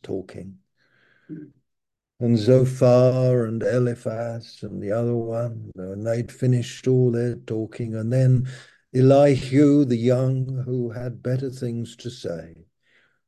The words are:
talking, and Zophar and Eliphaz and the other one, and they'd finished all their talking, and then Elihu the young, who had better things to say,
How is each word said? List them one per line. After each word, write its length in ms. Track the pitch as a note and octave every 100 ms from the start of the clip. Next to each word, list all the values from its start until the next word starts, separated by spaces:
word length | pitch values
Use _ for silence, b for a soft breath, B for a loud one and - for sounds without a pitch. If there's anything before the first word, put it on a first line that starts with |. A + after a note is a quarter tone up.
talking, 560 | - F#2+ F#2 - F#2+ F#2 _ _ B B B B B D#3 C3+ _ _ _ _ _ _ -
and 200 | A#2+ A2+
Zophar 1040 | A2 C3 B2+ - B2+ B2 B2+ B2+ B2+ B2
and 180 | A2+ A2+
Eliphaz 1000 | G#2 B2 A#2+ A#2 A2+ A2 A#2 A#2 - -
and 200 | G#2+ F#2+
the 80 | G2+
other 240 | A2+ A#2+
one, 560 | A#2 A2+ A2+ A#2+ A2+ G#2+ F#2
and 300 | F#2 G2 A2
they'd 260 | A#2 G#2+
finished 560 | - B2+ B2 A#2+ - C3
all 240 | B2+ B2+
their 220 | A#2 A#2+ A2+
talking, 580 | - A2 A2 - A2+
and 160 | A2 A2+
then 380 | C3 C3 B2 - B B B B
Elihu 920 | C3 C3 C3+ C#3+ B2+ C3 C3+ D3 D3
the 140 | C3 A#2
young, 640 | A#2+ B2 C3 C3 B2+ C3
who 260 | C3 B2+ A#2
had 320 | A#2+ B2 -
better 280 | B2 C3 C3+
things 440 | - A#2+ A#2 A2+ -
to 120 | A#2+
say, 560 | - F2+ E2 E2 E2 _ _ _ _ _ _